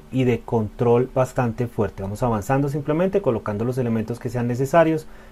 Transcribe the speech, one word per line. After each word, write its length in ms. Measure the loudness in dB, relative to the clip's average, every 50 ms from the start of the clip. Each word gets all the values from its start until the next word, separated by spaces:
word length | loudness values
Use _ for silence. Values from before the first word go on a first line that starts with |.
| -4 -4 -2
y 100 | 0 2
de 180 | 2 2 0
control 680 | 0 -2 0 0 0 -2 -2 0 2 4 4 4 4 2 0
bastante 540 | 0 0 0 0 -2 -2 0 -2 -2 -4
fuerte. 380 | -4 -2 -2 -2 -2 -2 -6 -8
Vamos 180 | -8 -4 -2 -2
avanzando 460 | 0 0 0 0 0 0 0 0 0
simplemente, 540 | -2 -4 -2 -2 0 0 0 0 0 0 0
colocando 420 | 0 0 0 -2 -4 -4 -2 -2
los 120 | -2 -2
elementos 440 | -2 0 0 0 -2 -2 -4 -6 -6
que 80 | -6 -6
sean 180 | -4 -2 -2
necesarios. 640 | -2 -2 -2 0 4 4 4 4 4 2 -2 -4 -8 -16 -20 -20 -20